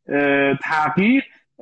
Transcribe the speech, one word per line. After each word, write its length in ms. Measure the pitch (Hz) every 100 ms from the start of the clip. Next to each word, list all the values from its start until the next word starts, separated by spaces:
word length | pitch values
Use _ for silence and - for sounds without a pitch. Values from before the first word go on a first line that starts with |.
| -
اه، 460 | 143 143 139 139 135
تغییر، 600 | - 156 151 170 208 269 - _ _ _